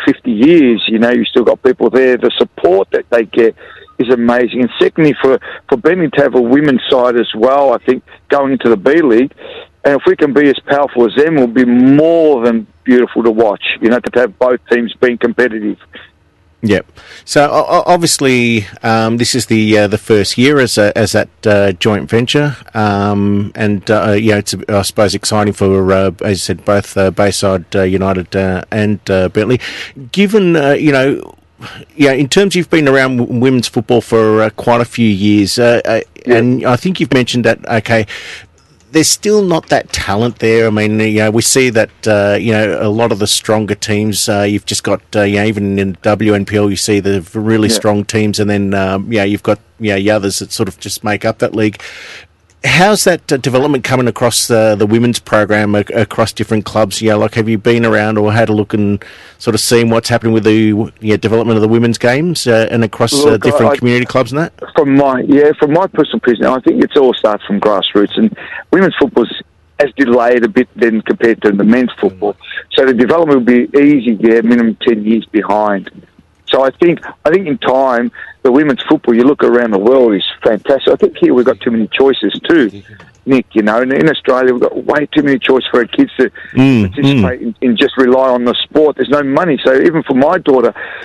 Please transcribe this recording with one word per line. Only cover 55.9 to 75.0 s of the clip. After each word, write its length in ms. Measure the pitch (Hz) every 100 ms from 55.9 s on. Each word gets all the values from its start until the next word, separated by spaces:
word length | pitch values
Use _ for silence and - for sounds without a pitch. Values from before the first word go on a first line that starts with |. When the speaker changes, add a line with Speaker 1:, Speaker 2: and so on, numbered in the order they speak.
| 113
Speaker 2:
across 360 | 104 - 113
different 320 | - 104 110
clubs? 380 | - 110 107 -
Yeah, 140 | 110 104
like, 180 | 110
have 160 | 120 110
you 80 | 110
been 300 | 120 117 117
around 320 | 107 107 107
or 120 | 104
had 180 | 110 110
a 40 |
look 220 | 107 104 107
and 280 | 101 104 - - - _
sort 160 | - 107
of 60 |
seen 280 | - 117 117
what's 200 | 113 -
happening 220 | 117 117
with 120 | 110
the 260 | 107 110 107
w-, 220 | 104 104 -
yeah, 180 | 110 104
development 400 | 107 113 113 110
of 60 |
the 40 | 107
women's 300 | 117 120 107
games, 480 | 120 127 175 160 127
uh, 220 | 113 110
and 140 | 117
across, 320 | 113 - 117 139
uh, 160 | 147
Speaker 1:
Look, 100 | 110
Speaker 2:
different 240 | 123 143 120
Speaker 1:
I, 60 |
I 60 | 143
Speaker 2:
community 280 | 123 120 123
clubs 260 | 131 120
and 100 | 139
that? 120 | 170 - - -
Speaker 1:
From 180 | 139 139
my, 260 | 139 127
yeah, 320 | - 143 147
from 200 | 147 151
my 140 | 160 190
personal 300 | - 147 113
opinion, 280 | - 110 127
I 140 | 127
think 240 | 160 247
it's 120 | - 147
all 200 | 127 107
starts 280 | 110 104 -
from 140 | 101
grassroots, 560 | 107 98 - 104 101 -
and 220 | 110 - - - -
women's 240 | 175 185 -
football's 380 | 226 - 117 - - _ _ -
as 120 | 139 -
delayed 460 | 277 120 120 123
a 40 | 113
bit 220 | 113 127 -
than 260 | 117 110
compared 400 | - 107 113 104
to 100 | 107
the 120 | 101
men's 280 | 104 123 123 -
football. 360 | 98 92 101 - - - -
So 120 | 151 131
the 80 |
development 460 | 120 123 165 160 135
will 280 | 120 123 120
be 80 | 143
easy, 440 | 143 147 117 101
yeah, 220 | 113 117
minimum 360 | 113 120 113 101 -
ten 160 | 110